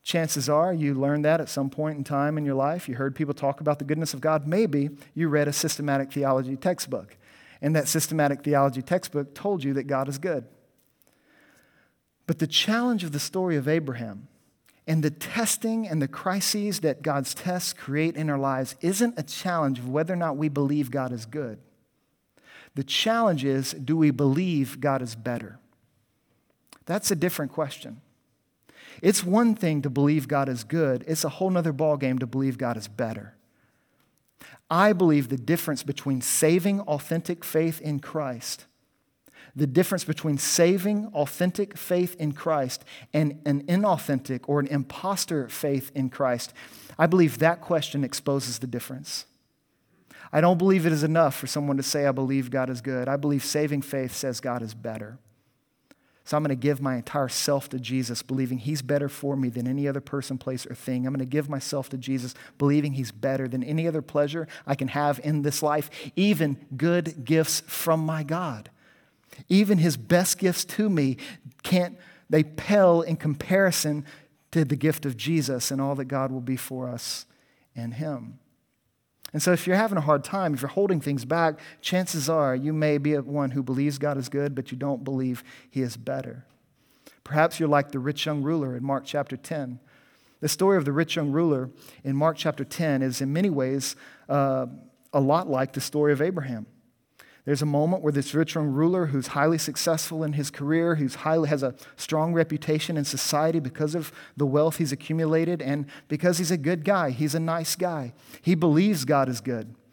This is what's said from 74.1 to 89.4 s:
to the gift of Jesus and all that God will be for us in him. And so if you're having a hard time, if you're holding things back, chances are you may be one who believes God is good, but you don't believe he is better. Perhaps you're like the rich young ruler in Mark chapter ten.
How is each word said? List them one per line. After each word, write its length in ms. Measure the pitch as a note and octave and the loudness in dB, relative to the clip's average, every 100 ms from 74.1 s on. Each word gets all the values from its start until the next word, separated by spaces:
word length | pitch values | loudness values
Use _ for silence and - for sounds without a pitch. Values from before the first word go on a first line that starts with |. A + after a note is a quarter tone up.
| - _ _ _ | -16 _ _ _
to 120 | E3 | 0
the 120 | C#3 D3 | 2 2
gift 280 | D#3 D3+ | 0 0
of 120 | C#3+ A#2 | -4 -4
Jesus 540 | C#3+ E3 C3 B2+ - | 0 0 0 -2 -2
and 100 | C3+ | -2
all 140 | C#3 C#3 | -2 -2
that 80 | C3 | -4
God 260 | C3+ C3+ | -2 -2
will 80 | C3 | -4
be 160 | B2 C3 | -4 -4
for 320 | - C3 B2 | -6 -8 -8
us 380 | B2 - - - _ _ _ _ | -8 -8 -10 -12 _ _ _ _
in 180 | B2 A#2 | -10 -8
him. 460 | A2+ D#3 C3+ A2+ A2+ _ _ _ _ _ _ _ _ - | -6 -6 -8 -10 -18 _ _ _ _ _ _ _ _ -10
And 100 | D3+ | -2
so 100 | F3+ | 0
if 140 | E3+ F#3 | 0 2
you're 80 | |
having 240 | F#3 A3 F#3+ | 0 2 0
a 40 | |
hard 200 | D3 C#3+ | 2 2
time, 320 | - G3 F3+ | 0 -2 -2
if 80 | C3+ | -2
you're 60 | C3+ | -2
holding 320 | - G3 E3+ | 0 0 0
things 240 | C#3+ C#3+ | -2 -4
back, 340 | A#2+ E3 E3 D#3 - - | -2 0 0 -2 -10 -12
chances 480 | - F3+ F3+ E3 C3+ | -2 -2 -2 -2 0
are 260 | D#3+ C#3 | 2 2
you 180 | B2+ D3 | 0 0
may 260 | D#3 D3+ D3 | 0 2 2
be 200 | D3 D3 | 2 0
one 320 | B2+ D3 C3+ | 0 -2 0
who 140 | B2+ | -2
believes 340 | B2+ C3 D3 C#3 | -2 0 0 0
God 180 | D3 C#3 | -2 -2
is 120 | B2+ | -2
good, 260 | C#3 C#3+ | -2 -2
but 160 | C3+ B2+ | -4 -8
you 80 | B2+ | -6
don't 240 | C#3 B2+ | -4 -4
believe 400 | C3+ C3+ B2+ B2 - - - | -4 -2 -2 -4 -10 -20 -8
he 140 | C3+ | -4
is 140 | B2+ A#2 | -4 -4
better. 480 | A#2 C3+ B2 B2 - _ _ _ _ _ - - | -8 -8 -8 -14 -18 _ _ _ _ _ -20 -20
Perhaps 340 | - D3+ D#3+ D#3+ | 0 4 4 2
you're 100 | D3+ | 4
like 220 | C#3+ C#3 | 4 2
the 80 | C#3 | -2
rich 280 | C3 C#3+ D#3 | -4 -2 -2
young 180 | D3 | -2
ruler 320 | C#3 E3 C3+ B2 | 0 0 -2 -4
in 80 | |
Mark 180 | C#3 C3+ | -2 -4
chapter 320 | - D3 C3+ | -2 -4 -4
ten. 440 | C3 | -8